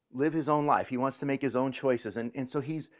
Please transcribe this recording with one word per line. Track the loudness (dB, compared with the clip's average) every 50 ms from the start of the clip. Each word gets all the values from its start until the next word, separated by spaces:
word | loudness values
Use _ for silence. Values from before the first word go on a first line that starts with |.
| _ _
live | -2 0 0 2
his | 2 0 0 2
own | 2 2 4
life. | 4 4 4 2 0
He | -2
wants | 0 0 -2 -2 -2
to | -2
make | -2 -2 0
his | 0 0 0
own | 2 0 0
choices. | -2 0 2 2 2 2 -2 -6 -4
And, | -4 -6 -4 -4
and | -6 -8 -4
so | -4 -6
he's, | -4 -4 -6 -6 -8 -10 _ _